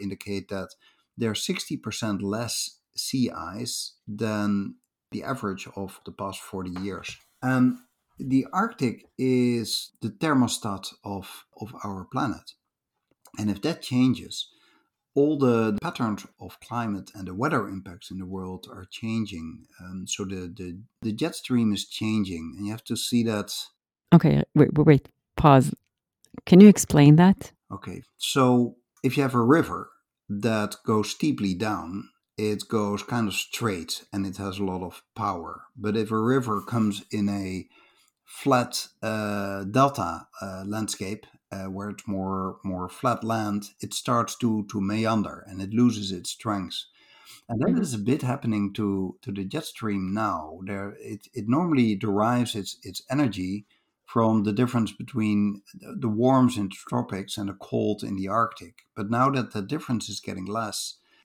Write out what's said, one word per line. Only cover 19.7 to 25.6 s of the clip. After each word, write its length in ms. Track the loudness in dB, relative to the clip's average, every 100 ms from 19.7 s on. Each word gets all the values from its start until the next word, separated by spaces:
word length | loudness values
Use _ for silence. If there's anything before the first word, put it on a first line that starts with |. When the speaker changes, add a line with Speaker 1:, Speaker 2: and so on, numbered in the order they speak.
| -20
Speaker 1:
Um, 220 | -14 -10 -8
so 160 | -6
the, 300 | -6 -8 -10 -10
the, 240 | -12 -12 -16 _
the 120 | -6
jet 220 | -2 -4 -6
stream 380 | -2 2 2
is 120 | 0 -4
changing, 680 | -6 -2 0 0 -4 -10 -8
and 120 | -8
you 40 |
have 120 | -8 -6
to 100 | -6
see 280 | 0 0
that. 300 | 2 0 -4 -8 -12 _ _ _ 6
Speaker 2:
Okay, 300 | 8 8 2 4
wait, 200 | 6 6
wait, 120 | 6 6
wait, 240 | 6 4 _ _ 2
pause. 380 | 8 8